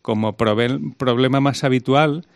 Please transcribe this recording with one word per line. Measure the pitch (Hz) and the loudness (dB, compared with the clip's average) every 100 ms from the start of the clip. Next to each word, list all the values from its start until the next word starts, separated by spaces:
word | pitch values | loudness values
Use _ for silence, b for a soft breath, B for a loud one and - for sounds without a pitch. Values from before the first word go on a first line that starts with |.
como | - 107 110 104 | -4 -2 -2 0
probe-, | 110 107 120 143 151 - | 0 0 0 -4 -8 -4
problema | 127 120 131 139 | -2 2 2 2
más | 139 131 | 0 0
habitual, | 139 127 127 139 156 151 - | 0 0 2 2 2 -2 -10